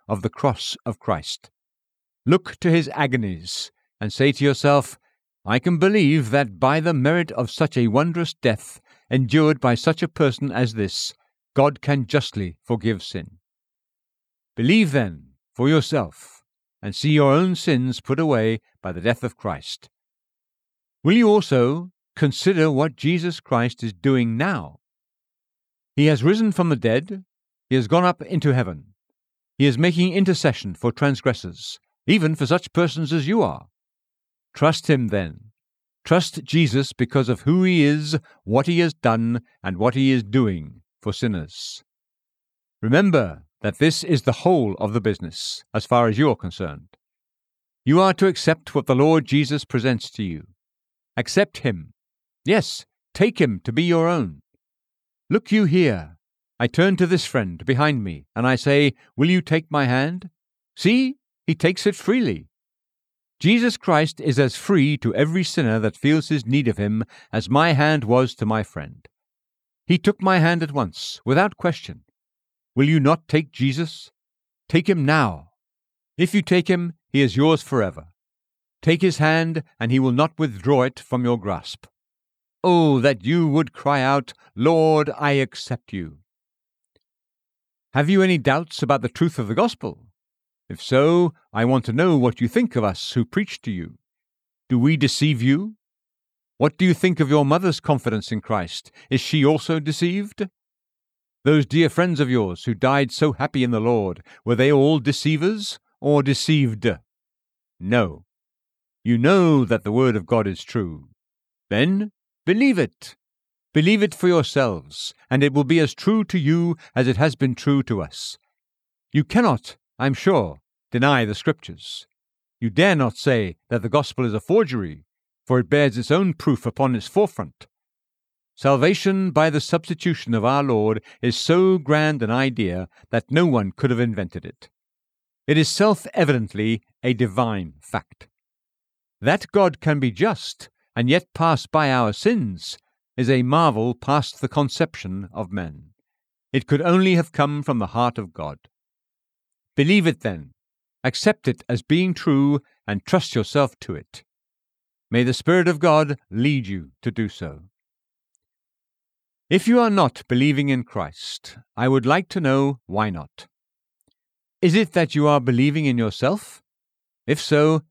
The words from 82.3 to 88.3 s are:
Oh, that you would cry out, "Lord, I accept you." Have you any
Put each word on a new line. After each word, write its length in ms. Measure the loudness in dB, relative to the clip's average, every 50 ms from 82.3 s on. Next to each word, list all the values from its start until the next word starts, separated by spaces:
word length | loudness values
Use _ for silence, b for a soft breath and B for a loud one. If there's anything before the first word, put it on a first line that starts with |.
| _ _ _ _ _ _ 0
Oh, 360 | 2 4 4 4 4 4 4
that 240 | 4 2 0 0 -2
you 220 | 0 0 2 2
would 260 | 2 2 0 0 -2
cry 280 | -6 -6 -4 -2 0 0
out, 320 | 0 0 0 0 -2 -4 -12 b b b b
"Lord, 560 | 0 2 2 4 4 4 4 2 2 0 -2 -4 -4
I 140 | -2 0
accept 600 | 0 0 -2 -2 -6 -12 -10 -10 -10 -10 _ -10
you." 260 | -10 -10 -10 -10 -14 -18 _ _ _ _ _ _ _ _ _ _ _ _ _ _ _ _ _ _ _ _ _ _ _ _ _ _ _ _ _ _ _ _ _ _
Have 160 | -2 0 2 4
you 140 | 4 4
any 160 | 4 4